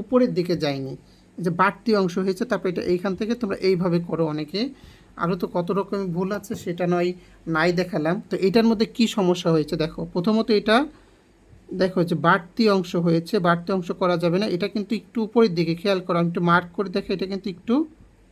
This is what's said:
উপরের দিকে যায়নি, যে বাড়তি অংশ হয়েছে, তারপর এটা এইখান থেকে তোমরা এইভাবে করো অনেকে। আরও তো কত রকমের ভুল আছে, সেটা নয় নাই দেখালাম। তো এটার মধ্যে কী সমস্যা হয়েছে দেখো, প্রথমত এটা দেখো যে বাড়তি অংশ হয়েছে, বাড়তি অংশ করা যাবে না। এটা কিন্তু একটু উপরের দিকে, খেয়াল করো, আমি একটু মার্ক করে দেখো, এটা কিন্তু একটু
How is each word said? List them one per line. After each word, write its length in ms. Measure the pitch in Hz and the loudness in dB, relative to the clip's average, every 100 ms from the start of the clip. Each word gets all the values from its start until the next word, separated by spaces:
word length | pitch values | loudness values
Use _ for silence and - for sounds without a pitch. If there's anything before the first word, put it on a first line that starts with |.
উপরের 300 | 202 254 247 175 | 0 2 2 0
দিকে 160 | 175 165 | -2 0
যায়নি, 280 | 147 135 135 143 - - _ - | -2 -4 -6 -10 -16 -20 _ -6
যে 120 | 175 175 | -2 2
বাড়তি 300 | 196 202 - 214 | 2 0 0 2
অংশ 140 | 185 175 | 2 0
হয়েছে, 200 | 190 190 233 | -2 -2 -2
তারপর 160 | 196 190 | -2 -2
এটা 100 | 175 - | -2 -2
এইখান 200 | 180 196 185 | -2 -2 -4
থেকে 120 | 220 240 | -4 -4
তোমরা 160 | 202 196 190 | -4 -2 0
এইভাবে 300 | 190 180 170 170 | 2 2 0 -2
করো 160 | 160 160 | -2 -2
অনেকে। 280 | 151 151 190 262 - - - - - | -2 -6 -4 -6 -6 -20 -20 -20 -6
আরও 120 | 165 175 | -4 -2
তো 40 | 196 180 | -4 -4
কত 120 | 175 196 | -2 -2
রকমের 320 | 196 202 196 170 | -2 -4 -4 -2
ভুল 120 | 185 208 | -2 -4
আছে, 140 | 202 196 | -8 -10
সেটা 200 | - 170 185 | -6 -4 0
নয় 160 | 175 175 180 - - - | 0 0 -2 -12 -14 -4
নাই 160 | 160 170 175 | 0 2 2
দেখালাম। 360 | 180 170 156 190 - | 0 -2 -2 -2 -4
তো 40 | 185 190 | -2 2
এটার 200 | 190 226 | 4 4
মধ্যে 160 | 214 226 - | 2 0 0
কী 80 | 226 - | 0 2
সমস্যা 320 | 185 175 175 | 2 2 2
হয়েছে 200 | 165 151 165 | 0 0 -2
দেখো, 180 | 156 - 170 | -4 -6 -8
প্রথমত 360 | 185 175 220 220 214 | -2 0 2 2 2
এটা 160 | - 226 294 - _ _ _ _ _ - - 185 | 4 2 2 -6 _ _ _ _ _ -20 -8 -2
দেখো 200 | 185 180 170 | 0 2 0
যে 60 | 170 165 | 2 4
বাড়তি 380 | 190 - - 220 196 | 2 0 0 4 4
অংশ 160 | 170 180 170 | 2 0 2
হয়েছে, 280 | 165 170 214 175 | 2 0 0 2
বাড়তি 220 | 170 175 190 | 2 0 -4
অংশ 120 | 175 - | -4 -2
করা 160 | 185 175 | 0 2
যাবে 160 | 170 175 | 2 0
না। 40 | 214 | 0
এটা 120 | 180 196 | -2 -2
কিন্তু 180 | 220 196 214 | -4 -4 -4
একটু 180 | - - 214 | -6 -4 0
উপরের 260 | 240 226 170 | 4 4 4
দিকে, 140 | 165 165 | 0 0
খেয়াল 200 | 208 190 175 | 0 0 0
করো, 100 | 170 | 0
আমি 80 | 170 | 0
একটু 100 | 175 175 | 0 2
মার্ক 180 | 175 175 - | 2 2 -4
করে 120 | 196 190 | -4 -4
দেখো, 140 | 196 190 | -4 -4
এটা 100 | 185 | -4
কিন্তু 140 | 196 202 | -6 -8
একটু 200 | 175 - 247 311 - - _ _ | -8 -2 0 0 -6 -20 _ _